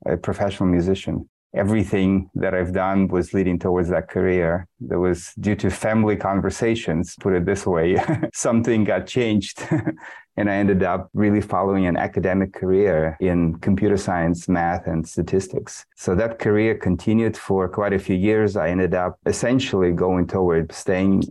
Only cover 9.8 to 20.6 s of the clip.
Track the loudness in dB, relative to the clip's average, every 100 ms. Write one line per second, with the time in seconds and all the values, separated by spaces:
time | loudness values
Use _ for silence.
9.8 | -2 -8 -12 -20 -12 -4 -2 0 2 2
10.8 | 0 -2 -4 -2 2 2 0 0 0 2
11.8 | 0 0 -2 -2 0 0 -2 -2 0 2
12.8 | 4 2 0 0 0 2 0 0 0 0
13.8 | 2 0 0 0 0 -2 0 0 0 -2
14.8 | -4 -4 -4 -6 -2 -2 -2 -6 -8 -12
15.8 | -20 -10 -2 0 0 -2 0 2 2 0
16.8 | 0 0 2 2 2 -2 -2 0 0 0
17.8 | 0 0 0 0 2 4 2 0 0 2
18.8 | 2 0 -2 -2 -4 -2 0 0 0 2
19.8 | 2 2 0 0 0 0 2 2